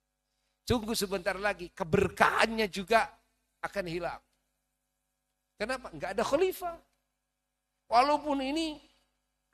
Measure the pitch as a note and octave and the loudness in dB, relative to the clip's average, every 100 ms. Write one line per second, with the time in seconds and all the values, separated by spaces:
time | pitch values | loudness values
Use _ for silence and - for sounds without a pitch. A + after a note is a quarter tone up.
0 | _ _ _ _ _ _ - A#3+ G#3+ A#3 | _ _ _ _ _ _ -2 -2 0 -4
1 | G3 F#3+ F#3 F#3 G#3 F3+ F3 - F3 G3 | -4 -4 -4 -2 -2 -4 -10 -10 0 2
2 | F#3 - - - A3 A3+ G#3+ F#3+ F#3+ A3+ | 2 4 4 4 2 2 -2 -2 2 4
3 | G3 - _ _ _ _ E3+ G3+ F3+ E3+ | 4 -6 _ _ _ _ -8 -6 -6 -6
4 | E3 A2+ _ _ _ _ _ _ _ _ | -6 -8 _ _ _ _ _ _ _ _
5 | _ _ _ _ _ - G#3+ C4 A3 D#3 | _ _ _ _ _ -8 -6 -6 -10 -10
6 | F3 G3 A3 C#4+ F#4 - F4 E4+ _ _ | -6 -2 0 2 2 0 -8 -10 _ _
7 | _ _ _ _ _ _ _ _ - A3+ | _ _ _ _ _ _ _ _ 2 4
8 | C#4+ D4 D4 C#4 C4 D#4 D#4+ C#4+ - _ | 6 2 0 -2 0 -2 -4 -6 -16 _
9 | _ _ _ _ _ | _ _ _ _ _